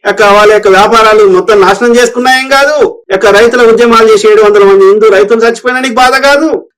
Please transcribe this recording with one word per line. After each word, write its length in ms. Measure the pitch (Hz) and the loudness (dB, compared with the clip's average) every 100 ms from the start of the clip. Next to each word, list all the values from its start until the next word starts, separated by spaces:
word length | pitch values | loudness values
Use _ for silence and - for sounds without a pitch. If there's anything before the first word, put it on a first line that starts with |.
| - | -6
ఇక 120 | 190 | -2
వాళ్ళ 300 | 208 202 208 | 0 2 2
యొక్క 160 | 214 202 | 2 0
వ్యాపారాలు 560 | 190 208 233 220 214 | 0 2 0 0 2
మొత్తం 360 | 202 185 180 208 | 2 0 0 0
నాశనం 360 | 190 196 240 240 | 0 0 0 0
చేసుకున్నా 440 | 240 240 254 262 | 0 -2 -2 -2
ఏం 80 | 269 | -2
కాదు, 540 | 277 285 302 226 - _ | -2 -2 -2 -4 -6 _
ఇక 120 | 190 208 | -2 0
రైతుల 360 | 202 233 247 | 0 0 0
ఉద్యమాలు 500 | 233 226 233 240 226 | 0 2 0 2 2
చేసి 160 | 208 214 | 2 2
ఏడు 100 | 214 | 2
వందల 220 | 208 208 | 2 2
మంది 200 | 196 196 | 2 2
హిందూ 240 | 190 208 220 | 2 2 2
రైతులు 320 | 196 196 226 | 0 0 0
చచ్చిపోయినా 400 | 233 226 247 254 | -2 -4 -6 -6
నీకు 140 | 262 | -6
బాధ 220 | 226 254 262 | -2 -2 0
కాదు. 520 | 277 285 311 254 - | 0 -2 -2 -6 -10